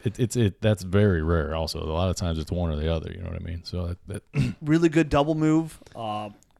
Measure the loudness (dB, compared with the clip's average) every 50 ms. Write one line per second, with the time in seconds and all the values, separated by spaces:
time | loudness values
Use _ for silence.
0 | -6 -4 -2 0 -2 0 2 2 2 2 2 2 2 2 2 0 0 0 4 4
1 | 6 4 4 4 2 2 2 2 0 0 -2 -2 -4 -4 -4 -6 -4 -2 -2 0
2 | 0 0 0 0 -2 -2 -2 -4 -4 -4 -4 -2 -2 -2 -2 -2 -2 -2 -2 -2
3 | -4 -8 -10 -10 -10 -8 -8 -8 -8 -8 -10 -10 -10 -8 -6 -6 -6 -6 -8 -10
4 | -10 -12 -12 -12 -12 _ -2 -2 -2 -2 -4 -4 0 2 4 4 4 4 4 2
5 | 2 4 2 2 2 2 0 2 2 4 4 2 2 -2 -8 -18 -20 -18 -12 -10
6 | -8 -6 -6 -6 -8 -10 -14 _ _ _ _